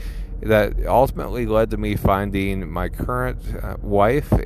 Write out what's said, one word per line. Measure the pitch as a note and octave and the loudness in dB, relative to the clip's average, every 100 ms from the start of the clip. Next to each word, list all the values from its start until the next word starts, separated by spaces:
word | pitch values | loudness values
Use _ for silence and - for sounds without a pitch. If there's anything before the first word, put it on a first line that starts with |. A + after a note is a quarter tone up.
| - - - - | -6 -8 -8 -8
that | G#2+ G#2+ G#2 - E2+ | 2 4 4 0 2
ultimately | G#2 C3 - D2 A#2 A2+ | 4 4 0 -6 -4 0
led | A2 A2+ | 2 2
to | G#2+ | 0
me | G#2+ G2 | -2 0
finding | G#2+ G2 G2+ G2 G2 F#2+ F2 | 2 2 0 -2 -2 -2 -4
my | E2+ F2+ | -4 -4
current, | - - B2 B2+ A#2+ - - | -4 -4 -2 -2 -4 -6 -6
uh, | G2 - | -6 -6
wife | G#2 G2+ G#2 C#3+ - - | 0 4 4 4 2 0